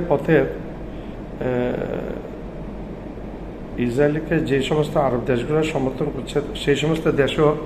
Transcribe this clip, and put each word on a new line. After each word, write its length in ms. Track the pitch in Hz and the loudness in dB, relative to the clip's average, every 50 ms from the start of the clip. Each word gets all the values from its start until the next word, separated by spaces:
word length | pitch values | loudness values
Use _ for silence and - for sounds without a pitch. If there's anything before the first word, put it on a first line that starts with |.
| 170 - | 4 4
পথে, 300 | 147 139 - - 160 147 | 0 0 4 4 4 4
আহ, 60 | 135 - - - - - - - - - - - - - - - - - - - - 127 127 123 123 123 - - - - - - - - - - - - - - - - - - - - - - - - - - - - - - - - - - - - - - - - - - | 4 4 -2 -6 -10 -10 -10 -10 -10 -10 -10 -10 -10 -10 -10 -12 -12 -10 -8 -4 -2 0 0 0 0 0 0 -2 -4 -4 -4 -4 -6 -6 -6 -8 -10 -10 -12 -12 -12 -12 -10 -10 -10 -10 -10 -10 -10 -10 -10 -12 -12 -12 -12 -10 -10 -10 -10 -10 -12 -12 -12 -12 -12 -8 -4 -2
ইসরায়েলকে 600 | 123 123 117 127 147 147 147 160 160 - 170 160 | 0 0 2 4 4 4 4 2 0 2 2 2
যে 240 | 135 120 135 135 127 | 2 4 2 2 2
সমস্ত 340 | - 160 151 151 147 - 160 | 2 2 2 2 2 2 2
আরব 240 | 143 131 123 123 113 | 2 4 2 0 2
দেশগুলো 380 | - 127 120 120 - 151 156 156 | 2 2 2 2 2 2 2 2
সমর্থন 420 | 156 - 143 131 131 127 - 156 | 2 0 0 0 0 0 -2 -2
করছে, 360 | 143 - 135 117 - - 147 135 - - | -2 -2 -4 -6 -2 -2 -2 -2 -2 -4
সেই 200 | - - 147 143 | -4 2 2 2
সমস্ত 320 | 135 147 151 165 - - 165 | 4 4 2 0 2 2 2
দেশেও 480 | 135 123 135 131 - - 156 147 151 151 - | 4 4 4 2 4 4 4 4 4 2 -2